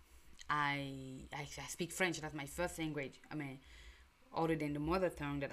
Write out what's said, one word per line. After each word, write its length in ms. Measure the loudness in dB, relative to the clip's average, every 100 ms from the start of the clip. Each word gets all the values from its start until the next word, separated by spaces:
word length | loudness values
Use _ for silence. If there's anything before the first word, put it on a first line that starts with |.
| -20 -20 -18 -8 0
I, 800 | 4 4 2 0 -4 -8 -10 -8 -6
I, 20 | -6 -6
I 20 | -6
speak 240 | -4 -2
French. 260 | 2 2 2
That's 140 | -2
my 120 | -4 -4
first 320 | 0 0 0
language. 380 | -2 0 -4 -6 -8
I 40 |
mean, 240 | -6 -6 -8 -14 -18 -18 -20 -20 -20 -4
other 220 | 2 4 4
than 160 | 2
the 80 | 2
mother 300 | 4 4 4
tongue 300 | 2 0 0
that 120 | -2